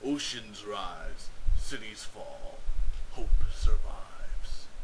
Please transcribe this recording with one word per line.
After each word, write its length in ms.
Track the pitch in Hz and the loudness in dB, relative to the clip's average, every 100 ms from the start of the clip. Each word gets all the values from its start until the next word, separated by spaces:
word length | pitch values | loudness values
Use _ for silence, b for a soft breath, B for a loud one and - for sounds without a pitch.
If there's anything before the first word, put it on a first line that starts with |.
Oceans 600 | 127 143 - 123 110 104 | -4 -6 -6 -10 -12 -14
rise, 640 | 104 104 95 - - - - - - - | -12 -8 -8 -6 -6 -6 -6 0 4 4
cities 460 | - 131 107 107 | 2 -4 -8 -10
fall, 540 | - 104 - - - - - - - - - | -12 -10 -12 -10 -10 -6 0 2 2 2 -2
hope 180 | - - - - | -2 4 6 6
survives. 1120 | - - - - - - - - - - - - - | 6 6 6 4 -2 -8 -6 -4 -2 0 -2 -4 -8